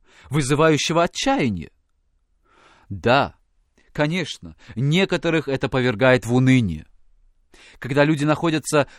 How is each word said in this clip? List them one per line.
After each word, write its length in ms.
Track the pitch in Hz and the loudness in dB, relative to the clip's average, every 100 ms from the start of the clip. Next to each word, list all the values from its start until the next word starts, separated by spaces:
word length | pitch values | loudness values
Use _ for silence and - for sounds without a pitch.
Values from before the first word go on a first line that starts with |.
| _ _ - | _ _ -6
вызывающего 760 | 143 131 143 160 190 - 160 | -4 0 2 2 2 0 0
отчаяние? 680 | 175 - - 269 139 92 78 _ _ _ _ _ _ _ _ _ _ _ _ | -2 -2 -2 0 -2 -4 -10 _ _ _ _ _ _ _ _ _ _ _ _
Да, 480 | 101 117 131 107 - _ _ _ _ _ | -6 0 0 0 -6 _ _ _ _ _
конечно, 640 | - 151 175 151 - 82 - - - | -6 -4 -4 -6 -10 -18 -20 -14 -4
некоторых 720 | 135 170 190 175 170 165 139 | 0 2 0 0 -2 -2 -2
это 220 | 135 131 | -4 -2
повергает 560 | 135 127 107 131 127 113 | -2 -2 2 4 4 2
в 80 | |
уныние. 540 | 123 131 131 107 78 76 _ _ _ _ _ _ _ - - | 2 4 4 2 -4 -12 _ _ _ _ _ _ _ -20 -18
Когда 260 | - 139 | -4 0
люди 220 | 147 156 147 | 2 2 0
находятся 640 | 151 170 156 - 151 131 | 0 0 -2 -2 -2 -2